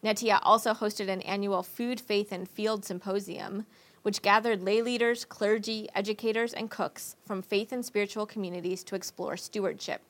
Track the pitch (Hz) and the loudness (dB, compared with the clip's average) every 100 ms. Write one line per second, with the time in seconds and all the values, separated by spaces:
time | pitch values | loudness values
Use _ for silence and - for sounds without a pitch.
0 | 214 214 233 - - 220 220 220 208 208 | 2 2 4 4 6 6 6 0 0 -2
1 | 196 190 - 202 202 190 185 - 240 247 | -2 -2 -2 -2 0 0 -2 -4 -4 -4
2 | - 208 208 185 185 - 214 214 196 185 | 0 0 0 -4 -8 -4 -2 -2 -2 -6
3 | 196 196 196 - - 196 220 - - - | -2 -2 -2 -8 -6 -6 -8 -14 -20 -4
4 | - 202 202 208 226 214 185 214 233 240 | -2 0 6 6 6 0 4 2 2 2
5 | 233 240 - - 208 220 214 220 214 - | 2 2 -4 -2 2 2 0 -6 -4 -2
6 | 202 214 226 220 233 - 226 - 170 - | -2 0 0 0 0 -2 -8 -4 -4 -4
7 | - - - 196 190 202 220 254 240 208 | -14 -14 -8 -6 0 -2 0 -6 -2 -2
8 | 202 214 208 220 190 180 175 185 - 196 | -2 -2 -6 -4 -4 -4 -4 -4 -4 -6
9 | - - 175 185 - 214 190 156 - - | -6 -8 -6 -6 -6 -2 -2 -2 -6 -6
10 | _ | _